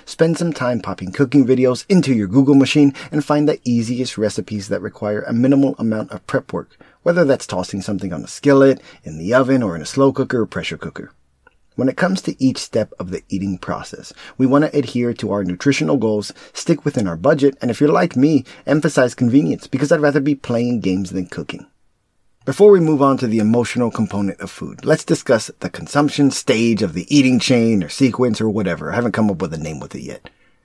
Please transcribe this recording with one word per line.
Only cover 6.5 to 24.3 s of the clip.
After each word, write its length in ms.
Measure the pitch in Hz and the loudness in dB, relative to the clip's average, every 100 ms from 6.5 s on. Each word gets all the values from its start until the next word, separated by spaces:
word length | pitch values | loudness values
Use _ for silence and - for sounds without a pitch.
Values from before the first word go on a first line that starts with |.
work, 260 | 87 - _ - _ | -8 -10 _ -20 _
whether 200 | - 170 | 0 2
that's 240 | 151 127 - | 2 2 -2
tossing 340 | 92 92 98 | -6 -6 -8
something 300 | 95 101 98 | -6 -6 -6
on 100 | 87 | -8
a 40 | - | -12
skillet, 520 | - 143 139 135 135 - - | -2 2 6 4 2 -4 -20
in 140 | - 78 | -16 -10
the 160 | 85 | 0
oven, 300 | 123 127 135 | 0 2 0
or 120 | 113 82 | 0 -4
in 40 | |
a 60 | 76 | -6
slow 240 | - 139 | 0 2
cooker 300 | 135 131 123 | 2 -2 -2
or 40 | 104 | -2
pressure 320 | - 85 78 | -4 -8 -10
cooker. 360 | 85 - - _ _ _ _ _ _ - | -12 -14 -16 _ _ _ _ _ _ -4
When 140 | 131 | -2
it 80 | 131 | 0
comes 240 | 185 190 | -2 -2
to 200 | - - | -6 -2
each 180 | 131 - | -2 -2
step 340 | - 117 104 - | -4 -2 -2 -6
of 120 | 90 | -10
the 100 | 90 - | -10 -8
eating 300 | 98 98 90 | -6 -4 -4
process, 560 | - 87 - - - - - - | -6 -8 -10 -16 -18 -20 -18 -2
we 80 | 131 | 2
want 180 | 139 | 4
to 140 | 151 147 | 2 0
adhere 360 | 123 123 120 113 | -2 -2 -4 -4
to 180 | 107 | -4
our 100 | 101 | -2
nutritional 540 | 92 90 143 139 151 143 | -2 0 0 2 0 0
goals, 340 | 110 107 101 - - | 0 -2 -4 -12 -18
stick 320 | - - 160 - | -8 -2 -2 -2
within 200 | 135 98 | -2 -2
our 120 | 82 | 0
budget, 400 | 98 147 139 - | 0 2 2 2
and 80 | 123 | -4
if 120 | 113 | 0
you're 80 | 143 | 2
like 260 | 170 180 247 | 2 0 2
me, 300 | 160 147 - - - | 2 2 -2 -8 -2
emphasize 480 | 147 156 - 123 | 0 0 2 0
convenience, 540 | - 120 131 160 - - | 2 2 2 2 -2 -6
because 240 | 131 143 | -4 0
I'd 80 | 165 | 2
rather 220 | 147 143 | 2 2
be 140 | 139 139 | 0 -2
playing 440 | - 117 120 120 | -2 -2 0 -2
games 300 | 95 92 95 | -2 -2 -4
than 160 | 92 90 | -6 -8
cooking. 420 | - 73 - - _ _ _ _ _ _ _ - | -10 -12 -14 -18 _ _ _ _ _ _ _ -8
Before 260 | 139 208 | 4 8
we 80 | 196 | 8
move 220 | 160 151 | 6 4
on 160 | 139 131 | 4 2
to 100 | 127 | 0
the 120 | 113 | 0
emotional 520 | 107 117 117 127 120 | 2 2 0 -2 -4
component 480 | - 104 98 98 | -2 -4 -2 -6